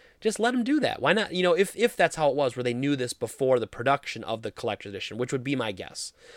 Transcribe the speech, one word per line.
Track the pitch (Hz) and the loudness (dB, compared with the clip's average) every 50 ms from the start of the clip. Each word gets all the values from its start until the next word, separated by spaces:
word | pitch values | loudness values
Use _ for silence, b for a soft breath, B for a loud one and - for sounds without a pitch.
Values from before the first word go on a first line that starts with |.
| b b b b | b b b b
just | - 220 208 - | -4 -2 -2 0
let | 214 240 | 0 0
them | 247 247 226 | 2 0 0
do | 254 294 302 | 2 2 2
that. | 247 120 - - | 2 0 -2 0
Why | 117 143 180 | 2 2 4
not? | 214 202 - 170 | 4 2 -2 0
You | 180 180 | 2 4
know, | 175 165 | 4 4
if, | 175 196 - - 180 | 4 2 2 0 0
if | 220 233 - | 0 0 2
that's | - 180 165 - 165 | 4 2 2 2 2
how | 156 143 | 2 2
it | 127 | 4
was, | 147 143 127 - 123 | 4 2 0 0 -2
where | 123 | -2
they | 123 120 | -2 -2
knew | 123 139 143 143 131 | 0 0 0 0 0
this | 123 120 - | -2 -4 -6
before | - 120 110 - - 131 131 131 123 | -6 -8 -8 -4 0 2 4 4 4
the | 110 - | 2 -2
production | - - 117 135 139 127 - - - 113 107 | -6 -2 0 2 2 2 0 -6 -10 -10 -8
of | - 113 110 | -6 -6 -6
the | 110 107 | -6 -8
collector's | - - - 110 104 - - 104 | -8 -6 -4 -4 -4 -4 -6 -10
edition, | 98 95 - - 107 110 | -10 -8 -8 -8 -4 -4
which | 123 123 | -4 -2
would | 143 131 120 | -2 -2 -2
be | 139 139 | -2 -2
my | 131 117 110 | -2 -2 -4
guess. | 101 90 92 - - - - - - B B B B | -4 -6 -10 -12 -12 -12 -12 -12 -14 B B B B